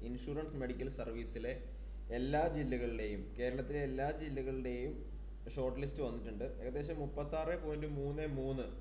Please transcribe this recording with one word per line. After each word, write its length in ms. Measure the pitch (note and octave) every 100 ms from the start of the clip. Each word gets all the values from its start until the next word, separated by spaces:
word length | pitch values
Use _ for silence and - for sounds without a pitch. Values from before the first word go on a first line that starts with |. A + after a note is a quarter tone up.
| A#2
ഇൻഷുറൻസ് 500 | B2 D3 C#3+ D#3 D3
മെഡിക്കൽ 260 | B2 B2 C3 -
സർവീസിലെ 540 | A#2 A#2 A#2 A#2 A#2+ C3 - - - - - A#2+
എല്ലാ 240 | C3 D3+ E3 D3+
ജില്ലകളിലെയും, 680 | C#3 B2 A#2+ A2+ G#2+ G2+ F#2+ -
കേരളത്തിലെ 420 | B2 C3 C3+ D3 C#3
എല്ലാ 180 | C3 C#3+ D3+
ജില്ലകളുടെയും 720 | D3+ C3+ C3 C3 B2 B2 C#3 D3+ - - - - -
ഷോർട്ട് 260 | C#3 B2+ B2
ലിസ്റ്റ് 200 | C#3 D3 B2+
വന്നിട്ടുണ്ട്. 380 | A#2 A2+ G#2 B2+ -
ഏകദേശം 360 | B2 C#3+ D3 D#3
മുപ്പത്താറ് 540 | C#3+ D3 D3 D#3 D#3 F3
പോയിന്റ് 260 | D3+ D3+ D3+ C#3+
മൂന്ന് 280 | C#3+ D3 D#3 C3+
മൂന്ന് 260 | C3+ C3 A#2+ -